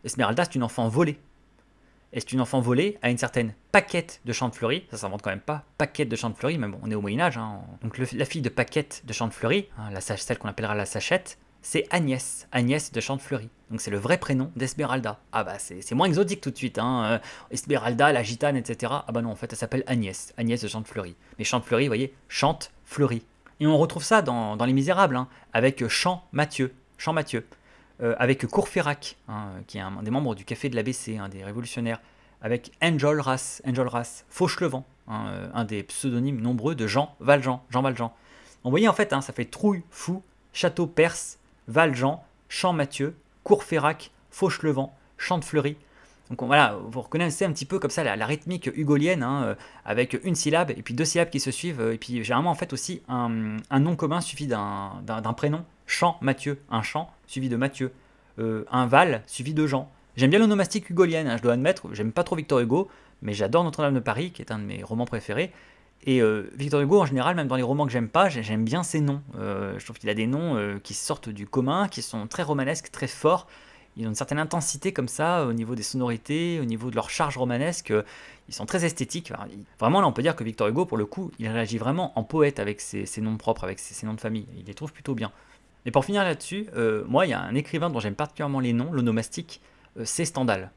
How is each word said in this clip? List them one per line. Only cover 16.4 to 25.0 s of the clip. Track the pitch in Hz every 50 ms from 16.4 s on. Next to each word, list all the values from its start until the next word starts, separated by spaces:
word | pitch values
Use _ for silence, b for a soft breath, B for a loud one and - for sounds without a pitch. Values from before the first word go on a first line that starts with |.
| - 143
de | 117
suite, | - - 120 - 110
hein, | 113 123 131 123 110
euh, | 107 117 113 B B B B B B
Esmeralda, | - 117 - 143 143 123 110 120 120 117 139 151 143
la | 120 117
gitane, | 104 120 113 - 147 139
et | 127 113
cetera. | - 117 - - 110 135 143 -
Ah | -
bah | 117 117
non, | 117 117
en | 104
fait | - - -
elle | 117 -
s'appelle | 120 - - 131 -
Agnès, | - 131 120 107 95 95 - - - -
Agnès | - 117 113 117 117
de | 110 101
Chantefleury. | 107 110 110 - - 110 95 87 87 B B B B
Mais | - 110
Chantefleury, | - - 120 - - 120 117 139
vous | 143
voyez, | 113 113 135 135 - _ _ _
Chante | - - - 147 160 160 - - _ - -
Fleury. | - - - 143 131 120 113 - _ _ _ _ - _ _
Et | 151
on | 156 156
retrouve | 143 165 165 - 170 -
ça | - 220 214 170
dans, | 131 123 117 113 104 107
dans | 107 120
Les | 127 131
Misérables, | 135 135 165 180 185